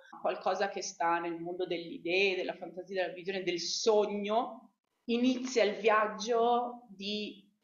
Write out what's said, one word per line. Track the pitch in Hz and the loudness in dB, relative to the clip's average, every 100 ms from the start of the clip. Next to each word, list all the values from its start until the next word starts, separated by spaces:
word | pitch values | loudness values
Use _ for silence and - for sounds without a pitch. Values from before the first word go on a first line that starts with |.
| - - | -18 -6
qualcosa | - 185 202 190 196 | -4 -2 -2 0 0
che | 196 | -2
sta | 185 - 170 170 | -8 -2 2 2
nel | 175 165 | 0 -4
mondo | 170 180 180 | -6 -4 -4
delle | 170 170 | -4 -6
idee, | - 165 180 196 | -8 0 2 2
della | 180 170 175 | 2 -4 -6
fantasia, | 175 180 180 190 | -10 -12 -6 -4
della | 175 | -2
visione, | 180 175 196 | -4 -6 -4
del | 185 175 | -2 -2
sogno, | - - 233 214 196 202 202 220 269 - - _ _ _ | -4 0 4 6 4 0 0 0 0 -6 -18 _ _ _
inizia | - 233 254 254 - 233 | -2 2 2 2 0 2
il | 202 202 | 2 2
viaggio | 214 214 214 196 208 233 233 240 240 240 233 | 4 4 2 -2 0 2 4 4 0 -6 -16
di | 190 196 208 208 - _ _ | -10 -6 -4 -6 -10 _ _